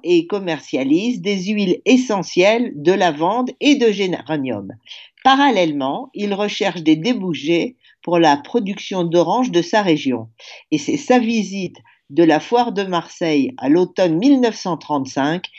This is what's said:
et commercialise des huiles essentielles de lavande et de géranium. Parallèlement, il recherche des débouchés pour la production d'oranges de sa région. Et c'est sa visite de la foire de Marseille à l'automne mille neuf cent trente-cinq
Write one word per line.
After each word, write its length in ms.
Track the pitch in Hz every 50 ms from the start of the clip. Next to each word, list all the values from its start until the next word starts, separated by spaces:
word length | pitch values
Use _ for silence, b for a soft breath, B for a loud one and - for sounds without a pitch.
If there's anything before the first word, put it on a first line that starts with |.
et 240 | - 165 180 170 160
commercialise 960 | 170 208 202 190 175 160 143 - - - 127 135 135 151 175 214 247 240 190
des 200 | 165 202 202 190 175
huiles 360 | 202 220 208 202 180 170 - _
essentielles 840 | 202 254 254 254 254 214 196 - - - 175 180 202 226 233 240 208 -
de 180 | 147 143 170
lavande 580 | 190 202 190 175 147 143 160 180 214 247 254 247 - _
et 160 | - 285 285
de 140 | - 240 226
géranium. 840 | 202 196 196 185 165 - - - 156 147 135 131 113 101 98 95 110 - B B B B B B B _ _
Parallèlement, 840 | 262 269 269 285 277 233 190 180 160 147 143 135 135 151 214 269 -
il 220 | _ 196 208 202 196
recherche 480 | 190 208 202 202 - 208 196 175 180
des 140 | 156 156 156
débouchés 800 | 156 160 240 247 208 185 185 151 131 139 156 170 165 185 247 b b b b b b
pour 160 | - 165 175 170
la 180 | 170 151 143
production 640 | 143 - - - 240 202 185 202 - - - 202 185 175
d'oranges 460 | 170 160 175 165 165 196 247 254 208
de 120 | 175 175
sa 180 | 170 - - 214
région. 480 | 202 185 156 147 - 135 123 110 110 110 _ B B B B B B B
Et 60 | 156
c'est 220 | 147 - - - -
sa 200 | - - 254 247
visite 580 | 220 220 233 220 196 180 190 196 180 170 - - b b b b b _
de 120 | 143 156
la 160 | 170 156 151 156
foire 340 | - - 233 240 240 233
de 100 | 196 190
Marseille 720 | 196 190 180 170 160 - - - 180 160 151 143 131 131 131
à 140 | - 123 139
l'automne 480 | 151 175 180 175 - - 185 175 156 165
mille 240 | 220 285 285 254
neuf 140 | 247 226 220
cent 200 | - - 190 165
trente-cinq 720 | - - - 151 139 135 - - 143 135 147 165 185 - - B